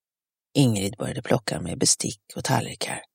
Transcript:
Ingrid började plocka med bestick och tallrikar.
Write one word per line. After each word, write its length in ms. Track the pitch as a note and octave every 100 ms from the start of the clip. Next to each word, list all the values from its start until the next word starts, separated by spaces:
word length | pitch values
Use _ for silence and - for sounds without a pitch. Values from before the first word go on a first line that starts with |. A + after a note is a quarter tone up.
| _ _ _ _ _
Ingrid 420 | - C3+ G#2 G2 -
började 240 | B2+ B2
plocka 380 | - E3 - -
med 180 | F2 E2+
bestick 440 | - - - - - -
och 80 |
tallrikar. 580 | C3 B2+ - - - - -